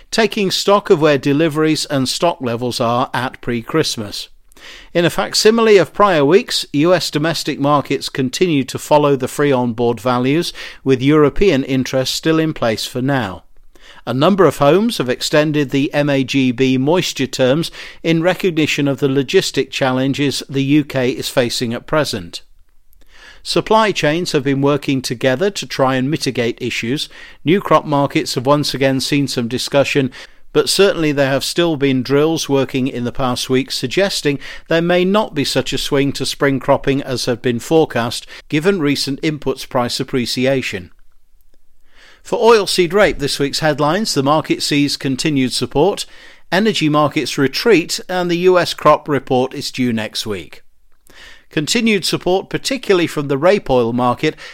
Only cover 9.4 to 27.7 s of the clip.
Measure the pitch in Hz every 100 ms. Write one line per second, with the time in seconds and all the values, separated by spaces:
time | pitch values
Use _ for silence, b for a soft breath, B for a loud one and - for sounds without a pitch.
9.4 | 147 131 123 113 120 117 127 123 127 151
10.4 | - - B B 135 131 131 156 143 -
11.4 | 202 135 131 135 127 131 127 - 160 160
12.4 | 160 147 120 107 - 127 131 135 104 87
13.4 | - - - - B B B 123 160 196
14.4 | 165 - 143 170 233 - 127 120 - 156
15.4 | 151 151 139 139 147 147 147 139 127 139
16.4 | 131 120 131 131 135 180 170 - 131 -
17.4 | 127 147 160 B B B 170 165 170 175
18.4 | 196 160 151 - 143 135 143 135 127 190
19.4 | 185 - 131 - 131 127 135 131 143 123
20.4 | - 139 135 151 143 131 123 - - -
21.4 | 120 - 120 117 - 156 139 110 85 -
22.4 | - - - - - - B B B B
23.4 | - 175 - 220 214 175 151 160 180 156
24.4 | 135 139 139 143 - 135 127 117 131 127
25.4 | 202 - 139 - 131 131 127 165 - 127
26.4 | 117 113 123 - 117 147 - B B B
27.4 | 139 196 -